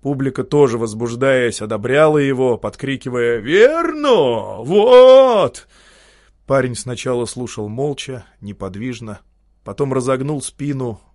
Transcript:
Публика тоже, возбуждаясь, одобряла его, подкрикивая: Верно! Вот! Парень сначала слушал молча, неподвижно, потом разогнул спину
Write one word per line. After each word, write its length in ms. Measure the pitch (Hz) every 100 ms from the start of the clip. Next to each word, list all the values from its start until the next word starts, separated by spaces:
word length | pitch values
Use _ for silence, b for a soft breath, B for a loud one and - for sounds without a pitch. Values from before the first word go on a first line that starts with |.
Публика 440 | 139 139 135 131
тоже, 340 | - 147 139 117
возбуждаясь, 800 | 113 107 117 117 135 131 120 107
одобряла 580 | 107 107 120 139 156 151
его, 380 | 139 127 131 110
подкрикивая: 800 | 107 - 135 135 131 123 117 117
Верно! 1200 | 107 180 247 320 339 311 294 226 135 117 98 101
Вот! 1040 | 120 196 226 247 254 262 262 220 139 - _ b b b b b b _ -
Парень 300 | 135 127 117
сначала 480 | - 120 143 123
слушал 440 | 117 - 120 - 104
молча, 560 | 113 147 139 - 127 - _
неподвижно, 800 | 101 98 95 98 123 117 113 101 _ _ _ _
потом 280 | - 101 143
разогнул 480 | 131 127 131 135 151
спину 600 | - _ 143 139 123 107 _